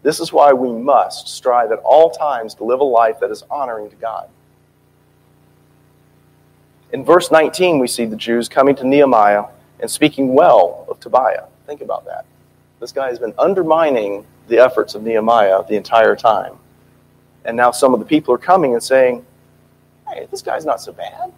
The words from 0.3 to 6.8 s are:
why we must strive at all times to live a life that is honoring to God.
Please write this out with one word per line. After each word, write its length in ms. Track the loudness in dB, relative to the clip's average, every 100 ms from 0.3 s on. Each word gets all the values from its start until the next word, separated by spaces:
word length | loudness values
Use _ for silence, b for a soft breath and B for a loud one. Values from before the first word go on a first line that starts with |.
why 200 | 2 4
we 180 | 4 -2
must 580 | -6 0 0 0 -8 -16
strive 440 | -8 -2 0 0
at 80 | -4
all 280 | 2 4 4
times 460 | 0 -6 -6 -8
to 100 | -10
live 160 | -4 -2
a 40 |
life 340 | 2 2 2 0
that 120 | -6
is 100 | -8 -10
honoring 400 | -8 -8 -10 -14
to 60 | _
God. 340 | -12 -12 -14 _ _ _ _ _ _ _ _ _ _ _ _ _ _ _ _ _ _ _ _ _ _ _ _ _